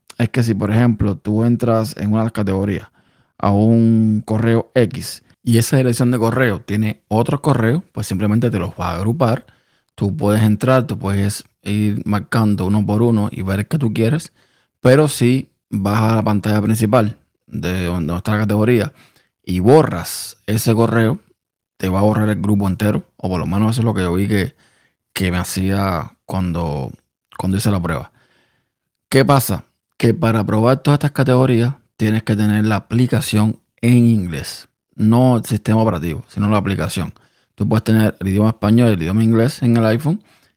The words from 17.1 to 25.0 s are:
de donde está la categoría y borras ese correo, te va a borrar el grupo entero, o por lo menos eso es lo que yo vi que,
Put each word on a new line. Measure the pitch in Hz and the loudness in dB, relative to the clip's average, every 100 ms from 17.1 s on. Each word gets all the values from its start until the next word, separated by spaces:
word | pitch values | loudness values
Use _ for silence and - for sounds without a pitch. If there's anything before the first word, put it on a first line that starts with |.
| - _ _ _ | -4 _ _ _
de | - 85 92 87 | -8 -6 -4 -4
donde | 90 76 87 | -4 -4 -4
está | 104 | -2
la | 107 | -2
categoría | 107 104 110 120 87 - _ _ _ _ | 0 0 2 2 0 -8 _ _ _ _
y | - 90 | -6 0
borras | 98 156 135 87 - - - - - | 6 6 4 -2 -8 -12 -14 -14 -4
ese | 113 120 | -2 0
correo, | 113 117 113 110 156 - _ _ _ _ _ | 2 2 2 0 -2 -8 _ _ _ _ _
te | 95 | -4
va | 92 | 0
a | |
borrar | 104 107 107 | 2 2 0
el | 101 | -2
grupo | 98 101 98 | -2 0 0
entero, | 92 104 107 - _ | -2 -2 -2 -6 _
o | 95 | -6
por | 90 | -4
lo | 82 | -4
menos | 98 107 | -2 0
eso | 117 | 0
es | |
lo | 113 | -2
que | 98 | -2
yo | 90 | -2
vi | 90 101 | -2 0
que, | 104 92 - _ _ _ _ | -2 -2 -8 _ _ _ _